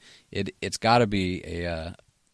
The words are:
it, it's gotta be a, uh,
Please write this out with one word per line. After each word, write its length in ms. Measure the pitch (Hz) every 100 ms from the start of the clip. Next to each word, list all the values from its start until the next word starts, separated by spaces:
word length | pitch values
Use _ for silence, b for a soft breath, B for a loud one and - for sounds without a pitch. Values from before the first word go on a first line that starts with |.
| b b b
it, 220 | 98 95 -
it's 160 | 95 -
gotta 280 | 110 120 113
be 360 | 101 92 90
a, 220 | - 85 85
uh, 260 | 82 82 87 _ _ _